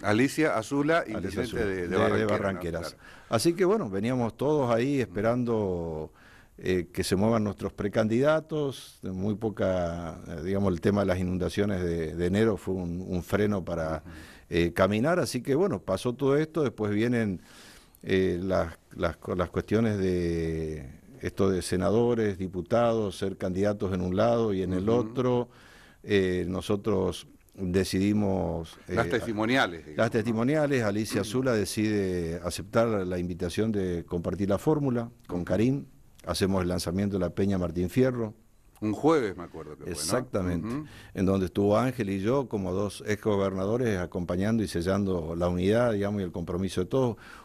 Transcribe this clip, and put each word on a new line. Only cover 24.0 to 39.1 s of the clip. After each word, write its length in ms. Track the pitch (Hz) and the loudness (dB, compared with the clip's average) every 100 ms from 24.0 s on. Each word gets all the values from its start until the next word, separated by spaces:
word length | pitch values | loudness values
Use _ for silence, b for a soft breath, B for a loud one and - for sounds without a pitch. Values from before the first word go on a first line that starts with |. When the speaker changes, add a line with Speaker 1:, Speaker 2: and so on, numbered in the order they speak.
Speaker 2:
un 120 | 90 | 0
lado 380 | 92 113 117 113 | 2 2 4 2
y 80 | 95 | 0
en 140 | 95 | 0
el 160 | 92 98 | 0 2
Speaker 1:
Ujú. 80 | 120 | 2
Speaker 2:
otro. 500 | 110 127 127 123 123 B B B B B | 0 0 0 2 -2 B B B B B
Eh, 420 | - 101 92 90 87 | 0 2 4 2 -2
nosotros 800 | 90 87 104 110 95 92 85 - - _ | -4 -2 -2 0 0 0 -2 -10 -20 _
decidimos, 1200 | - 95 92 92 95 101 104 101 95 85 82 82 - - | -8 -2 0 2 2 2 2 2 0 -2 -4 -8 -14 -6
Speaker 1:
Las 180 | 90 117 | -2 0
Speaker 2:
eh, 20 | |
Speaker 1:
testimoniales, 680 | 120 98 107 110 131 110 85 76 | 0 -2 -2 2 2 2 -2 -8
digamos, 100 | 76 | -2
Speaker 2:
las 100 | 110 | 0
Speaker 1:
¿no? 20 | |
Speaker 2:
testimoniales, 720 | 113 107 110 120 156 143 139 | 0 0 0 2 2 2 2
Alicia 400 | 107 104 107 107 | 0 0 -2 -2
Azula 320 | 104 127 131 | -2 0 2
decide 880 | 113 98 - 107 104 95 90 82 85 | 2 0 0 0 2 0 0 -2 -4
aceptar 640 | 85 - 98 113 117 107 92 | -6 -6 -2 2 2 2 -2
la 120 | 90 | -2
invitación 540 | 90 85 90 82 110 | -4 -4 -4 0 0
de 320 | 104 92 85 | 0 0 -2
compartir 460 | 80 87 85 87 98 | -4 -4 -2 -2 0
la 80 | 98 | 0
fórmula 500 | - 151 139 120 117 - - | 2 2 2 0 -4 -10 -8
con 200 | 90 85 | -6 0
Karim, 400 | 92 120 139 - - - - - | 2 2 2 -4 -18 -20 -12 -6
hacemos 340 | 82 95 95 | 0 2 2
el 80 | 90 | 0
lanzamiento 480 | 90 85 90 101 98 | -2 -2 -2 0 0
de 40 | |
la 100 | 87 | -2
Peña 260 | - 101 95 | 0 0 0
Martín 320 | 87 82 90 | -2 -2 -2
Fierro. 460 | 127 127 123 110 - _ _ - - | 2 2 2 -6 -8 _ _ -20 -6
Speaker 1:
Un 120 | 107 | -4
jueves, 420 | 104 151 | 2 4